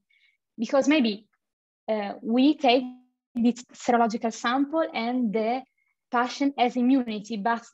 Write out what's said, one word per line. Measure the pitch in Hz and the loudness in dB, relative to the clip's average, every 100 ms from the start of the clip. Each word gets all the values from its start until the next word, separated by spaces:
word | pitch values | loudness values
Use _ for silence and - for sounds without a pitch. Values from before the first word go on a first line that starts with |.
| _ _ _ _ _ - | _ _ _ _ _ -10
because | 220 277 240 | -2 0 2
maybe, | 311 226 196 - _ _ _ _ _ - | 2 2 -2 -10 _ _ _ _ _ -6
uh, | 214 202 - | -4 -6 -8
we | 214 240 277 302 | 0 4 4 4
take | 262 254 254 - _ _ _ | 4 2 0 -10 _ _ _
this | 247 233 240 - | -2 0 0 -6
serological | - - 233 233 233 226 | -8 0 2 2 -2 -6
sample | - 240 262 285 320 320 | -6 -2 -2 0 -2 -2
and | 226 233 254 226 | -4 -4 -2 -2
the | 220 220 262 262 _ _ _ _ | -2 -2 -4 -8 _ _ _ _
patient | 240 247 - 277 277 | -2 -2 -2 -2 0
has | 247 254 | 0 2
immunity, | 247 269 240 214 208 220 | 2 2 0 -6 -8 -4
but | 226 233 - | -2 -4 -6